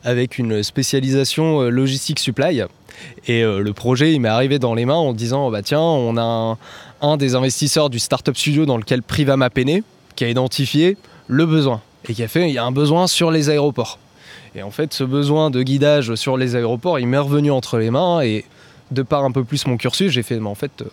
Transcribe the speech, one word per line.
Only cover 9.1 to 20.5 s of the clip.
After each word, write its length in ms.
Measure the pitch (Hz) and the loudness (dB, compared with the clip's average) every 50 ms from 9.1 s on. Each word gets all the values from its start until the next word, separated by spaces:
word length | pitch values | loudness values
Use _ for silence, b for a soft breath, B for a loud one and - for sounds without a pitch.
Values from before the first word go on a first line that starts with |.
| - - 147 135 139 135 131 123 - 135 | -2 0 2 2 2 2 2 0 2 0
est 60 | 127 | 0
né, 180 | 135 156 196 220 _ _ _ _ _ - | 2 0 -2 -2 _ _ _ _ _ -6
qui 80 | - 127 | -4 -2
a 40 | 120 | 0
identifié 680 | 117 127 127 127 - - 139 120 - 147 160 180 202 202 B B B B B - | 0 0 0 -2 0 -2 -2 0 2 2 4 2 2 0 B B B B B -2
le 180 | 123 139 165 | 2 2 2
besoin 360 | 165 156 160 143 135 120 107 - _ _ _ - - | 4 4 2 2 2 0 -2 -6 _ _ _ -10 -8
et 60 | 117 | -6
qui 80 | 110 117 | -4 -4
a 60 | 107 | -2
fait, 200 | - 160 180 170 | 0 0 0 0
il 60 | 139 | 0
y 40 | 120 | -2
a 60 | 113 | -2
un 80 | 123 127 | -2 0
besoin 340 | 135 147 143 156 170 180 | 0 2 2 2 2 2
sur 240 | 180 - - 170 165 | 2 2 0 2 2
les 180 | 160 160 147 147 | 2 2 2 2
aéroports. » 500 | 151 147 143 147 123 - 117 - - - _ _ B B B B B B B B B | 2 2 2 0 0 -2 -6 -6 -6 -18 _ _ B B B B B B B B B
Et 60 | - 98 | -14 -14
en 80 | 101 | -12
fait, 220 | 107 - 156 151 - | -6 -6 -4 -4 -2
ce 120 | - 139 | -4 -4
besoin 460 | 127 131 143 143 143 147 156 156 156 | -2 0 0 2 2 2 2 2 2
de 120 | 131 123 131 | 2 0 0
guidage 520 | 131 139 139 139 147 147 147 131 110 117 | 2 2 4 4 4 4 4 2 0 -4
sur 200 | 107 - 139 131 | -4 -2 -2 0
les 200 | 131 131 127 120 | 0 0 0 0
aéroports, 420 | 123 120 113 120 120 117 180 170 139 | 0 0 0 -2 -2 0 0 0 0
il 80 | 123 | 0
m'est 120 | 120 127 139 | 2 2 2
revenu 340 | 147 139 143 147 147 147 143 | 2 2 2 2 2 2 2
entre 260 | 131 117 - - 117 | 0 -2 -2 -2 0
les 120 | 110 113 | 0 2
mains 320 | 117 135 175 180 175 170 143 | 2 2 2 2 2 2 2
et 220 | 117 107 107 - B B B B B B B B B | 0 0 -2 -4 B B B B B B B B B
de 120 | 131 127 135 | -4 -4 -2
par 220 | - 156 143 139 | 0 0 0 0
un 60 | 135 | 0
peu 140 | 123 139 127 | 0 -2 -2
plus 220 | 113 147 139 - | -2 -4 -4 -2
mon 100 | 139 123 | -2 -2
cursus, 340 | 113 - 127 - - 190 196 | -2 -2 -4 -2 0 0 0
j'ai 120 | 139 123 113 | 0 -2 -2
fait, « 160 | - 123 113 | -2 -4 -4
Mais 80 | 110 | -4
en 60 | 104 | -6